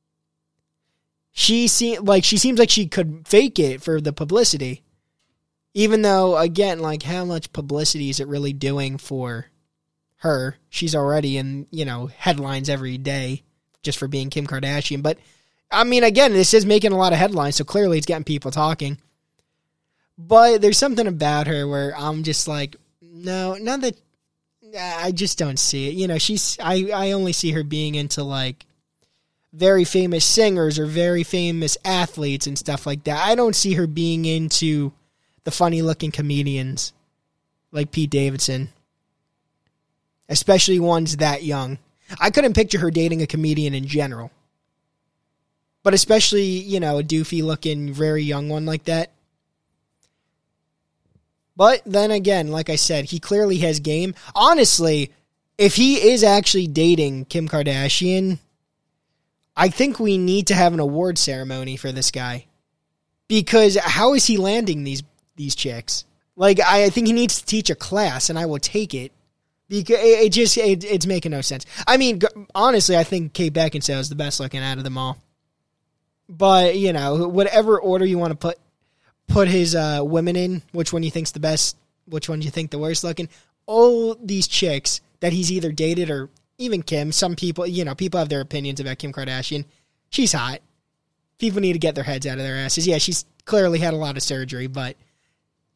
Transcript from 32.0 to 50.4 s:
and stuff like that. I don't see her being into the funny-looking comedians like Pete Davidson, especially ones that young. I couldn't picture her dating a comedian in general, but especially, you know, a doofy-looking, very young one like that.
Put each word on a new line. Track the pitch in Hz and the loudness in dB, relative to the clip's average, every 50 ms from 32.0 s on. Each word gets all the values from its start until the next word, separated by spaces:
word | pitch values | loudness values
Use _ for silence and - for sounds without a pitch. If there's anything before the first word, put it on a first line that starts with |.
| 175 165 - - 151 143 139 139 - | -2 -2 -4 -6 -4 -4 -4 -4 -4
and | 147 139 139 | -6 -6 -6
stuff | - - 143 139 - | -6 -6 -6 -6 -4
like | 147 143 143 - | -6 -6 -4 -4
that. | 156 147 151 175 | -4 -2 0 2
I | 202 233 | 2 4
don't | 240 247 226 202 | 4 4 2 2
see | - - 196 190 | 2 0 0 0
her | 156 175 | 0 0
being | 160 151 165 165 165 165 165 165 | -2 -2 -2 -2 -2 -2 -2 -2
into | 160 160 160 160 156 - - 165 160 151 147 143 139 - _ _ _ _ _ _ _ _ _ _ | -2 -2 -2 -2 -2 -2 0 0 0 0 0 -2 -4 -6 _ _ _ _ _ _ _ _ _ _
the | 160 151 | -8 -2
funny-looking | - 180 170 170 165 160 160 156 - - 156 | 0 2 2 2 0 0 -2 -2 -2 -4 -6
comedians | - - 147 143 143 143 143 143 139 135 131 131 139 - - - - _ _ _ _ _ _ _ _ _ _ _ _ _ _ _ | -4 -4 -4 -2 -2 -2 -2 -2 -4 -4 -6 -6 -6 -8 -8 -10 -12 _ _ _ _ _ _ _ _ _ _ _ _ _ _ _
like | - 151 147 147 - | -6 -6 -6 -4 -2
Pete | 160 156 143 | -2 -2 0
Davidson, | 147 139 139 139 135 135 - - 131 131 135 - - _ _ _ _ _ _ _ _ _ _ _ _ _ _ _ _ _ _ _ _ _ _ _ _ _ _ _ _ _ _ - | 0 0 0 0 -2 -2 -4 -4 -4 -4 -6 -8 -12 _ _ _ _ _ _ _ _ _ _ _ _ _ _ _ _ _ _ _ _ _ _ _ _ _ _ _ _ _ _ -6
especially | 147 - - - 196 185 - - 190 180 | -4 -2 2 4 4 4 4 2 2 2
ones | 170 170 170 165 165 160 156 147 | 2 2 2 2 0 -2 -2 0
that | 156 151 143 143 165 | 0 0 0 -2 -4
young. | 151 143 139 135 127 139 - _ _ _ _ _ - 185 - | -4 -4 -4 -6 -6 -10 -12 _ _ _ _ _ -20 -6 -2
I | - 214 | 0 2
couldn't | 208 294 285 254 196 | 2 4 2 4 4
picture | 220 220 - - 185 | 2 2 2 0 -2
her | 165 170 | -2 0
dating | 160 165 165 165 165 160 156 | 0 0 0 0 0 -2 -2
a | 143 | -4
comedian | - 156 156 156 151 151 151 143 139 | -2 -2 -2 0 0 0 -2 -2 -4
in | 135 135 | -6 -6
general, | 135 143 147 143 135 123 113 117 127 - _ _ _ _ _ _ _ _ _ _ _ _ _ _ _ _ _ _ _ _ _ _ _ _ _ _ _ _ _ - | -4 -2 -2 -2 -2 -6 -10 -14 -14 -18 _ _ _ _ _ _ _ _ _ _ _ _ _ _ _ _ _ _ _ _ _ _ _ _ _ _ _ _ _ 0
but | 196 196 | 2 2
especially, | 190 - - 220 220 214 - 208 202 196 | 2 4 4 4 4 4 4 2 2 0
you | 190 185 185 190 202 196 190 | 0 -2 -4 -4 -4 -4 -2
know, | 170 151 147 143 | -2 -2 -2 -2
a | 147 | -2
doofy-looking, | 151 160 156 156 - 180 165 151 156 156 156 - 160 151 147 147 143 139 | -2 -2 -2 -2 -2 -2 -2 -2 -2 -4 -4 -4 -6 -4 -4 -6 -8 -4
very | 139 156 156 151 156 151 | -2 0 0 0 0 -2
young | 147 143 143 143 147 | -2 -4 -4 -4 -4
one | 151 151 156 | -6 -4 -4
like | 160 156 147 - | -4 -6 -4 -4
that. | - 165 165 - - _ _ _ _ _ _ _ _ _ _ _ _ _ _ _ _ _ _ _ _ _ _ _ _ _ _ | -4 -4 -2 -4 -6 _ _ _ _ _ _ _ _ _ _ _ _ _ _ _ _ _ _ _ _ _ _ _ _ _ _